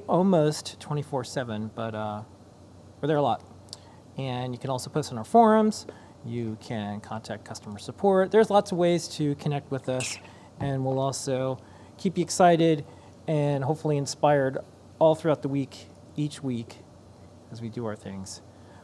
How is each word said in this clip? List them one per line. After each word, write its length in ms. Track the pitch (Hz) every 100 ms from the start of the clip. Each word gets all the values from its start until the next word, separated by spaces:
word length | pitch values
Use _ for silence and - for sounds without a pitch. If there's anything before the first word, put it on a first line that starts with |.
| -
almost 720 | 170 190 175 151 147 - -
twenty-four 420 | - 147 139 139
seven, 460 | 120 143 120 107 110
but, 200 | 110 113
uh, 280 | 107 107 104 110 - - - - - - -
we're 60 | 143
there 100 | 151
a 40 |
lot. 200 | 135 110 - - - - - - - -
And 380 | 135 123 127
you 40 | 123
can 120 | 131
also 180 | 127 131
post 240 | 156 143
on 60 | 117
our 60 |
forums. 640 | 110 233 226 220 220 - - - - -
You 320 | 117 120 113 107
can 380 | - 117 101 101
contact 440 | - 110 - 107
customer 340 | - 120 - 104
support. 520 | - - 202 190 185
There's 180 | 214 220
lots 240 | 202 202
of 60 | 175
ways 280 | 175 175 -
to 260 | - 151
connect 360 | 143 151 143 -
with 200 | 135 -
us, 280 | 127 123 - - - - -
and 220 | 143 135
we'll 160 | 131 131
also 600 | 135 127 - 131 131 131 - - - -
keep 180 | 196 175
you 60 |
excited 640 | 165 - 180 165 165 156 - - - - -
and 340 | 156 147 143
hopefully 360 | 135 156 151 147
inspired 580 | 139 - 147 147 135 - - - - -
all 160 | 160
throughout 280 | 151 165 139
the 60 | 143
week, 400 | 143 131 - - - - -
each 260 | 147 -
week, 360 | 135 120 117 - - - - - - - -
as 80 | 117
we 60 | 117
do 180 | 110 113
our 100 | 104
things. 460 | 98 95 95 - - - - -